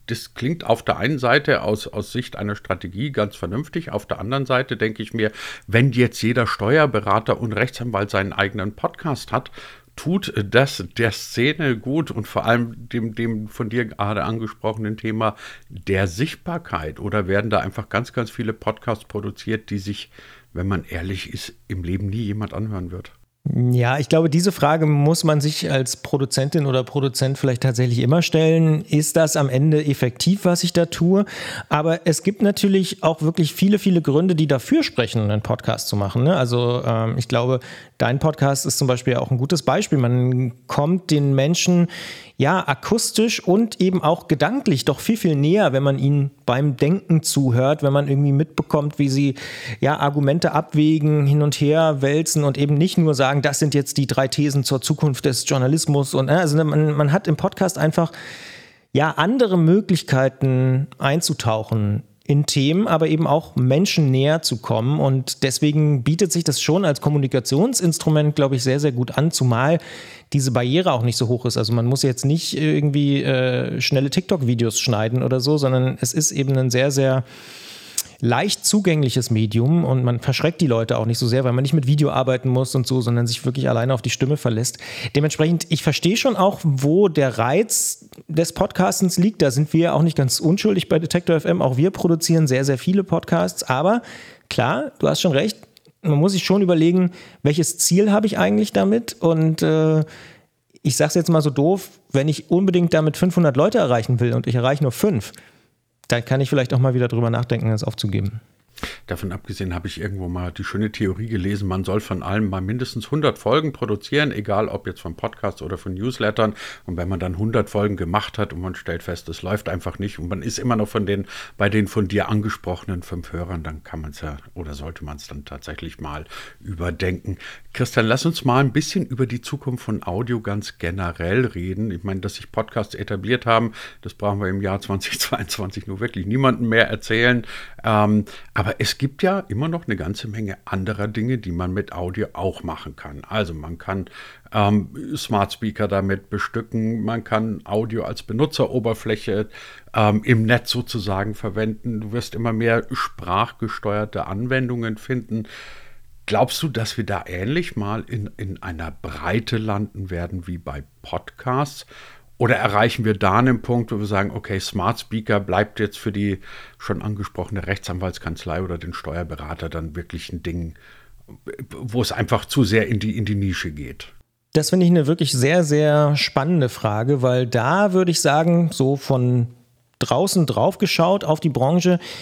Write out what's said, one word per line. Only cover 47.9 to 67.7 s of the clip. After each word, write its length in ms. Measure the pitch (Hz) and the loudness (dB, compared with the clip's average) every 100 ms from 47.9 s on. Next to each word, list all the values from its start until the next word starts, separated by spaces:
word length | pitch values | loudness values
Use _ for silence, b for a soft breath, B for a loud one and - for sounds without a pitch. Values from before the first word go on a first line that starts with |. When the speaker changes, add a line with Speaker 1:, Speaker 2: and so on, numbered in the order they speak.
Speaker 2:
man 160 | 143 143 | 2 2
irgendwie 240 | 139 143 | 2 4
mitbekommt, 640 | 139 151 - - 156 147 - | 2 0 -2 0 0 0 0
wie 100 | 139 | 0
sie, 260 | 135 143 135 B B B 110 | 2 2 0 B B B -2
ja, 180 | 131 151 | 0 2
Argumente 540 | 143 147 139 160 170 | 0 2 2 2 2
abwägen, 760 | 151 160 151 151 156 147 151 139 | 0 0 2 4 4 4 4 4
hin 160 | 147 | 4
und 140 | 147 143 | 2 2
her 460 | 143 156 160 143 | 2 4 4 2
wälzen 400 | 135 147 160 156 | 2 2 0 0
und 160 | 147 135 | 0 2
eben 160 | 143 | 2
nicht 240 | 147 185 - | 2 2 4
nur 160 | 160 | 2
sagen, 280 | 139 131 143 | 4 2 2
„Das 180 | 143 139 | 0 2
sind 140 | 156 | 2
jetzt 220 | 143 135 - | 2 0 0
die 120 | 135 | 0
drei 180 | - 131 | 2 2
Thesen 380 | - 147 139 | 2 0 2
zur 160 | 127 135 | 0 0
Zukunft 440 | - 151 151 131 | 0 0 0 0
des 240 | 147 123 - | 0 0 0
Journalismus.“ 640 | 143 127 156 156 143 135 | 2 2 2 2 2 2
Und, 140 | - 135 | 0 2
äh, 40 | |
also 240 | 156 170 147 | 2 4 2
man, 300 | 156 151 156 | 2 2 2
man 180 | 147 147 | 2 2
hat 160 | 170 - | 2 2
im 80 | - | 0
Podcast 420 | 190 - 190 - | 0 0 -2 0
einfach, 320 | 156 160 165 - B B B B B B B | 0 2 0 -2 B B B B B B B
ja, 200 | 131 156 | 0 2
andere 440 | 147 165 262 233 185 | 2 2 4 4 4
Möglichkeiten 1300 | 160 190 220 175 - 131 135 - 135 127 131 131 143 - | 6 6 4 0 2 2 2 2 0 2 2 2 -2 -2
einzutauchen 1040 | 143 156 - 135 117 110 107 113 104 104 - _ | 0 0 0 -2 0 0 0 0 0 -2 -6 _
in 220 | - 147 147 | 0 2 2
Themen, 400 | - 139 170 226 | 2 2 2 2
aber 220 | 160 156 | 2 2
eben 180 | 156 151 | 2 2
auch 300 | 147 - - | 0 0 0
Menschen 560 | 127 139 202 - 143 | 2 4 2 2 4
näher 300 | 131 139 160 | 4 2 2
zu 160 | - 117 | 0 -4
kommen. 420 | - 113 120 151 | -2 0 0 2
Und 420 | 143 135 123 - | 2 2 -2 -2
deswegen 640 | 139 127 151 147 151 143 | -2 0 0 2 2 2
bietet 260 | 120 165 196 | 2 0 2
sich 140 | 170 | 0
das 160 | 165 135 | 0 -2
schon 240 | - 165 | 0 2
als 160 | 190 139 | 2 0
Kommunikationsinstrument, 1400 | - 147 135 131 - 139 226 | 0 0 0 0 0 2 2